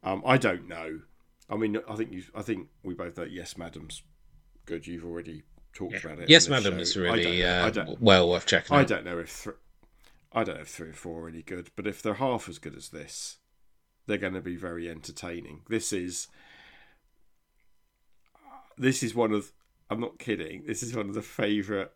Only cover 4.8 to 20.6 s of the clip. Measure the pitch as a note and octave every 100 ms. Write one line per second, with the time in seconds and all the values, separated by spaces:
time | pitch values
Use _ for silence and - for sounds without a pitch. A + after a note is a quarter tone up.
4.8 | E2 E2+ E2+ E2+ E2 D#2 - - - -
5.8 | F2+ G2 D#2+ D2+ F2 D#3+ C#3+ C3+ G2 F#2
6.8 | E2+ G#2 F2 E2+ F2 F2 F2+ F2+ A2 A2
7.8 | F#2 - A2 F#2 F2 F2 - F#2 - C#3+
8.8 | C3+ F2+ F2 F2 E2 - - - - -
9.8 | - _ - - _ A2 A2 D#2+ D2+ -
10.8 | E2 D#2 F2+ E2 E2 E2 D#2+ F#2 E2+ -
11.8 | G2+ G2 G#2+ G2+ C3+ A#2+ - D#2 D#2+ -
12.8 | - D#2 D2+ - - - _ _ - _
13.8 | _ _ - G#2 F#2+ F#2 E2+ F2 F2+ E2+
14.8 | E2+ D#2+ D2+ D#2 F2+ F2 - D2 - A2+
15.8 | - G2+ F2+ F2 - - - - - -
16.8 | - _ _ _ _ _ _ _ _ _
17.8 | _ _ _ _ _ _ - - - -
18.8 | B2+ C3 A#2 A2+ A2+ G#2 G2+ _ _ _
19.8 | _ A2 A#2 - - G#2+ D#2 E2